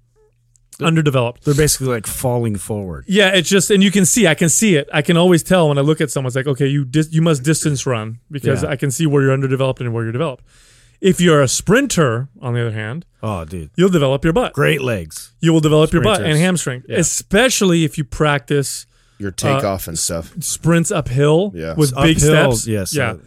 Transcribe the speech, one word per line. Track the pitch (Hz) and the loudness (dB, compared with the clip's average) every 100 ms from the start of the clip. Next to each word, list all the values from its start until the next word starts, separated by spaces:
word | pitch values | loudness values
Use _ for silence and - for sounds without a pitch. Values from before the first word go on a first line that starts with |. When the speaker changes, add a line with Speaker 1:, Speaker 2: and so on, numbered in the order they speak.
| _ _ _ _ _ _ _ - | _ _ _ _ _ _ _ -6
Speaker 1:
underdeveloped. | 156 160 151 131 120 - | 0 2 2 0 -2 -2
Speaker 2:
They're | 147 | -2
basically, | 143 147 - 131 | 2 2 0 -2
like, | 117 - | -4 -6
falling | - 127 123 117 101 | -6 -2 -2 -2 -4
forward. | - 107 95 73 - | -6 -8 -8 -10 -2
Speaker 1:
Yeah, | 196 190 | 2 2
it's | 190 151 | 2 2
just, | 196 185 | 2 2
and | 202 | 4
you | 196 | 4
can | 190 | 4
see, | 185 - 180 | 2 2 2
I | |
can | 151 170 | 2 0
see | - 220 156 | 2 2 2
it. | - | 0
I | 151 | -2
can | 147 170 | 2 2
always | 185 170 | 4 4
tell | - 185 156 | 4 2 4
when | 143 | 2
I | |
look | 139 156 | 0 0
at | 147 | -2
someone, | 143 127 | -4 -4
it's | 123 | -4
like, | 135 | -4
okay, | 131 139 | -2 0
you | 143 | -2
dis-, | 131 147 156 | -2 -2 0
you | 160 | 0
must | 165 147 | 2 2
distance | 127 151 156 139 - | 0 -2 -2 -4 -4
run | 117 110 117 _ | -4 -6 -12 _
because | 143 147 135 | -6 -2 -2
Speaker 2:
Yeah. | 151 | -2
Speaker 1:
I | 143 | -4
can | 143 | -4
see | 127 160 | -2 0
where | 143 | 2
you're | 135 | 2
underdeveloped | 135 135 131 131 127 | 0 0 -2 -2 -2
and | 123 | -6
where | 113 | -4
you're | 113 | -4
developed. | 120 156 123 _ _ _ _ _ _ | -4 -6 -8 _ _ _ _ _ _
If | 190 180 | 0 4
you're | 175 151 | 4 4
a | 135 | 4
sprinter, | - - 226 277 - 143 113 135 - | 0 2 2 2 2 0 0 -6 -10
on | 131 | -6
the | 120 | -4
other | 117 | -4
hand, | 107 107 143 - _ | -6 -8 -10 -14 _
Speaker 2:
Oh, | 110 98 | -8 -8
dude. | 78 87 76 - | -8 -12 -8 0
Speaker 1:
you'll | 190 | 2
develop | 175 139 139 | 2 2 0
your | 160 | 0
butt. | 180 240 | 0 -2
Speaker 2:
Great | - 147 156 | 0 0 0
legs. | 127 107 80 - - _ | -2 -6 -8 -14 -20 _
Speaker 1:
You | 165 | 2
will | 160 | 2
develop | 156 151 156 | 4 4 4
your | 170 | 2
butt | 175 202 | 2 0
and | |
Speaker 2:
Sprinters. | 185 151 | 0 0
Speaker 1:
hamstring, | 185 180 - 127 - | 2 0 -4 -8 -6
Speaker 2:
Yeah. | - | -2
Speaker 1:
especially | 160 - - 202 262 - 196 170 | -2 -4 -2 2 2 2 2 2
if | 151 - | 0 -2
you | |
practice | 139 - 151 143 - 143 135 - - _ _ - | -8 -2 0 0 -2 -2 -2 -6 -14 _ _ -12
Speaker 3:
Your | 101 | -10
Speaker 1:
uh, | - | -4
Speaker 3:
takeoff | - 135 107 95 - | -2 0 0 -4 -6
and | 82 | -6
stuff. | - 85 - - | -6 -6 -8 -10
Speaker 1:
sprints | - - 160 170 165 | -10 -4 0 0 0
uphill | 180 131 127 147 160 202 | -4 -2 0 2 2 0
Speaker 3:
Yeah. | 87 80 | -6 -6
Speaker 1:
with | 82 147 127 | 0 0 2
big | 160 160 | 2 2
Speaker 2:
Uphill, | 147 156 151 | 4 4 2
Speaker 1:
steps. | 113 113 | 0 -2
Speaker 2:
yes, | 107 92 | -4 -4
Speaker 1:
Yeah. | 147 120 | -4 -4
Speaker 2:
uh, | 98 | -6